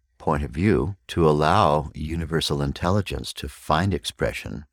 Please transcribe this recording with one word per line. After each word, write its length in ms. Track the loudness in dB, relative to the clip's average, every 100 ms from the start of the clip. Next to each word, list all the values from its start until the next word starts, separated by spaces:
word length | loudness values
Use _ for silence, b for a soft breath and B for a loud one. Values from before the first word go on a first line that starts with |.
| _ _
point 260 | -2 -2
of 80 | -2
view, 460 | 0 2 2 2 -6 -8
to 220 | 2 4
allow 600 | 4 4 4 4 2 -2 -8
universal 680 | -6 -6 -2 -2 -2 -2
intelligence 680 | -2 -2 0 0 -2 -6 -8
to 140 | -10 -12
find 460 | -12 -2 0 2
expression 720 | -2 -4 -4 -4 -4 -10 -12 -14